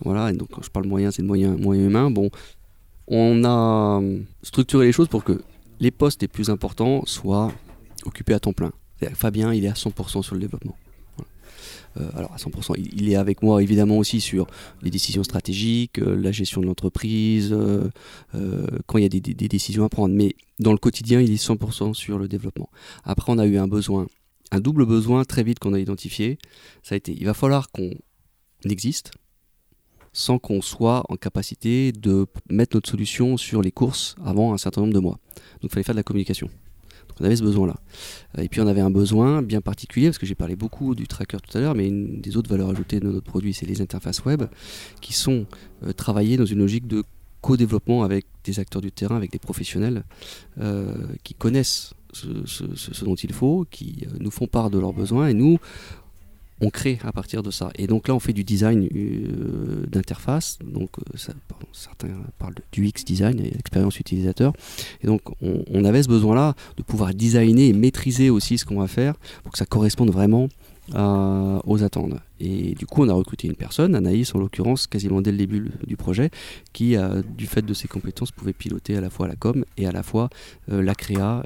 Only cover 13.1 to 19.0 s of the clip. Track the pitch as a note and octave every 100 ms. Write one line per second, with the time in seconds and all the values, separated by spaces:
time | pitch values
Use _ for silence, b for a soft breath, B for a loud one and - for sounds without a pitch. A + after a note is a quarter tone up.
13.1 | G2 G2+ G2 G#2+ G#2 G2+ G#2 G#2 G#2+ G#2
14.1 | A2+ - F#2 F2 B B B F2 F#2+ -
15.1 | G2 F#2+ C#3+ - F#2+ A2+ A#2 A#2+ - G2
16.1 | G2 F#2+ G#2+ F#2+ F#2+ F#2 F2+ F#2 - A2
17.1 | A2 A2 A2 G2+ G#2+ G#2 G2+ G2+ - B
18.1 | B B G#2 G2 F#2+ G2 - - A2